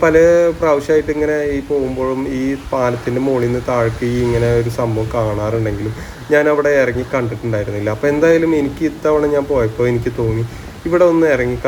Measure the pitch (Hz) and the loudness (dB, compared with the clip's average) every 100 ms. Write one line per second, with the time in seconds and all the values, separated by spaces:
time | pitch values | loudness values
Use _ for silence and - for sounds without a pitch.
0 | 165 160 170 170 170 165 165 143 143 156 | 4 6 6 6 2 2 2 2 2 0
1 | 151 151 151 151 147 139 135 143 131 131 | 0 -2 -2 0 -2 -4 -2 -2 -2 -2
2 | 131 131 139 131 131 135 - 135 123 120 | -2 -2 -4 -4 -2 -4 -4 -2 0 -2
3 | 120 123 135 131 120 123 120 123 113 113 | -4 -2 0 0 0 -2 -2 0 0 0
4 | 123 123 120 117 120 120 117 117 120 110 | -2 0 0 2 2 2 0 -2 -2 -2
5 | 110 123 110 104 107 113 110 101 107 110 | -2 -2 -2 -2 -2 -2 -2 -4 -6 -8
6 | - - - 147 147 147 147 143 123 120 | -12 -14 0 2 4 2 2 2 2 0
7 | 120 135 120 110 120 110 104 104 104 110 | -2 -2 -2 -4 -4 -4 -4 -4 -4 -2
8 | 143 147 165 165 165 156 139 139 160 143 | 0 2 4 4 2 0 0 -2 -4 -2
9 | 156 151 147 143 139 139 110 113 123 120 | 0 2 2 0 0 0 0 0 0 0
10 | 123 120 113 110 117 - - - 170 175 | -2 -4 -2 -2 -4 -8 -16 -10 -2 4
11 | 175 165 160 131 123 123 | 4 4 2 2 0 -2